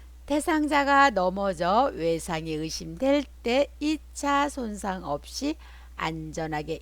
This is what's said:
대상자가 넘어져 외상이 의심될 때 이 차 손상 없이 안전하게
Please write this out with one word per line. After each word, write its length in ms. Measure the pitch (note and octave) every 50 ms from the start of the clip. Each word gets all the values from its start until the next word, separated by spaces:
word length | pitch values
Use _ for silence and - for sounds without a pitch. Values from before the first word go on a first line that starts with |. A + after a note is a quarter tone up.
| - - - - -
대상자가 840 | - C#4+ D4+ - - D#4+ D#4 D4+ C#4+ D4+ C#4+ C#4+ C4+ C#4+ C#4 C#4 C#4
넘어져 800 | A3+ G3 F3+ F#3 F#3 G3 G3 G3+ F#3+ D#3 F3 E3+ F#3+ A3+ C4+ - -
외상이 580 | C3 D#3+ E3 E3 E3 - - E3+ D#3+ D#3+ E3 D#3
의심될 720 | D3+ D#3 D#3+ D#3+ - F3 E3 D#3+ E3 C4 C4+ C#4 D4 C#4 - - - -
때 240 | A#3 A#3+ C4+ C#4+ - - -
이 180 | D4 D4+ D#4 C#4+ - - -
차 340 | - - C#4+ C#4+ C#4+ C#4+ D4
손상 560 | C4+ - B3 A3 G#3 G3+ - G3+ F#3 F#3+ -
없이 540 | C#3 C#3+ D3 - - - - C4 C#4+ D#4 - - - - - - - - -
안전하게 840 | - D#3+ E3 D#3+ D#3 D#3 D3+ - D#3+ D#3 D#3 D3+ D3+ D3+ D#3+ -